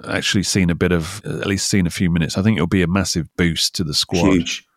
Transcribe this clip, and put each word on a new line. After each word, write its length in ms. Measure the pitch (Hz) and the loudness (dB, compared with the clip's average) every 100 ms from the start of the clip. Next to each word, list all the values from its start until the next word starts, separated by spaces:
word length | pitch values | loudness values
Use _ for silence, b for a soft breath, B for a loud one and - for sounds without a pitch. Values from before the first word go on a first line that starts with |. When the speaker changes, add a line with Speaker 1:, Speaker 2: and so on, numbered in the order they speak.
| - | -6
Speaker 1:
actually 360 | 98 - 101 | -4 -2 0
seen 260 | 87 104 87 | 0 2 2
a 60 | |
bit 180 | 80 90 | 2 2
of, 300 | 87 82 98 | 2 -2 -8
at 220 | - 76 - | -8 -6 -2
least 240 | 98 - | -2 0
seen 160 | 104 85 | 0 0
a 40 | |
few 200 | - 90 | 0 0
minutes, 260 | 85 76 - | 2 0 0
I 60 | |
think 160 | 101 98 | 2 2
it'll 80 | 85 | 2
be 160 | 98 | 2
a 40 | 85 | 2
massive 480 | 95 87 85 73 - | 0 0 -2 -4 0
boost 360 | 87 78 - - | 0 0 -2 -2
to 80 | |
the 100 | 80 | -4
squad. 360 | 73 - 90 98 | -4 -2 0 2
Speaker 2:
Huge. 320 | 95 82 - - | 2 0 -6 -12